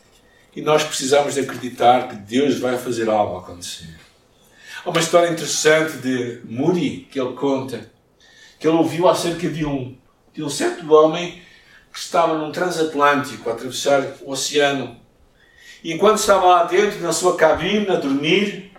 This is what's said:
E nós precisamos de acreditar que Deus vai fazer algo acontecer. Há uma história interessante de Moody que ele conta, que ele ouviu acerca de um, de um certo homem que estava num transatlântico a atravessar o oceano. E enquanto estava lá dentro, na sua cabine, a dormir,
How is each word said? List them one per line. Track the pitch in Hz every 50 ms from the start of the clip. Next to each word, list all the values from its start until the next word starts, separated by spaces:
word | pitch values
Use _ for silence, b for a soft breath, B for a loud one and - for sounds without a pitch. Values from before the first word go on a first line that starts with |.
| _ b b b b b b b b b b
E | 147
nós | 147 151 151 151 -
precisamos | - - - 143 127 143 143 147 127 127
de | 139
acreditar | 127 - 127 123 123 123 117 - 143 120 127 127 - -
que | 110
Deus | 104 101 101 117 131 147 135 117 -
vai | 120 127 123 120
fazer | - 127 117 113 110 107
algo | 107 104 104 92 90 92
acontecer. | - - 87 90 87 - - - 85 80 80 80 - _ _ _ _ _ _ _ B B B B B B B B B
Há | 175
uma | 165 165
história | 160 - - 170 170 170
interessante | 160 - - - - - - 151 156 156 156 - 135 123
de | 120 131 127 123 120 117 - - -
Moody | 107 113 127 147 170 180 175 147 120 92 - - _
que | - 135
ele | 127 127 -
conta, | - 143 139 135 127 - - 117 107 104 - _ _ _ _ _ b b b b b b b b b
que | - 156
ele | 160 165
ouviu | 151 135 143 165 180 175
acerca | - - 175 170 165 - 180 151
de | 143 160 151
um, | 143 139 135 123 123 - - _ _ _ _ _ _ -
de | 151 156
um | 139
certo | - - 330 - 349 - 165 151
homem | 156 151 156 160 165 175 180 180 - b b b b b b b b b b b
que | - -
estava | - - - 175 165 160 160 156
num | 151 147
transatlântico | - 175 180 175 165 160 156 - - 143 143 143 143 135 - - - - - 117
a | 113
atravessar | 120 127 127 - - - 143 139 139 131 - - -
o | - 139
oceano. | 135 135 - - 143 147 143 143 143 135 120 120 - - _ _ _ _ _ _ b b b b b b b b b b b
E | 165 160
enquanto | 160 185 214 214 208
estava | - - 196 190 180
lá | 180 180 170 170
dentro, | - 170 196 208 202 - 165
na | 170 170 165
sua | - 180 180 160 -
cabine, | 160 156 143 135 160 190 208 214 202 190
a | 175
dormir, | - 139 139 135 139 147 165 185 202 208 - - - - - -